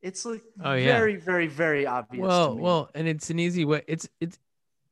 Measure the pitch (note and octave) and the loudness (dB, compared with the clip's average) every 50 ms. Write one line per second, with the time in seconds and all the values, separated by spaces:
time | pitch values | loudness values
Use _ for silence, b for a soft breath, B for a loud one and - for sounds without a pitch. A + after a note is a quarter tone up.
0 | - F#3 F#3 - - A#3 A3+ G#3+ - - - G3+ E3 C#3 C3+ B2+ B2+ C3 - A3+ | -12 -12 -10 -10 -8 -8 -8 -10 -12 -16 -12 -6 -2 0 0 2 4 4 4 4
1 | A3 G#3+ G3+ F3+ D#3+ F#3 F3+ F3 E3+ D#3 C#3 D3 E3+ D#3+ D3+ C#3 C#3 C3 B2 B2 | 4 2 0 -2 -2 0 0 0 0 0 0 0 0 2 2 0 0 0 -2 -4
2 | A#2 - B2+ B2 A#2+ F#3+ F3+ F3+ E3 C#3+ A#2 A#2 E3+ F3 F3 D#3+ - - - D3 | -4 -6 -6 -2 0 2 4 4 4 2 0 0 0 2 2 2 0 -4 -6 -4
3 | D#3+ E3 D#3 D3+ - - E3 E3+ E3+ F3 F3 F3+ D#3 D3 D3+ D3 - - D#3+ D#3+ | -2 -2 -2 -4 -4 -4 -2 0 0 0 0 0 2 2 0 0 -2 -4 -6 -6
4 | - - _ - E3 E3+ - - _ _ _ _ _ _ _ _ _ _ | -6 -10 _ -8 -8 -8 -8 -12 _ _ _ _ _ _ _ _ _ _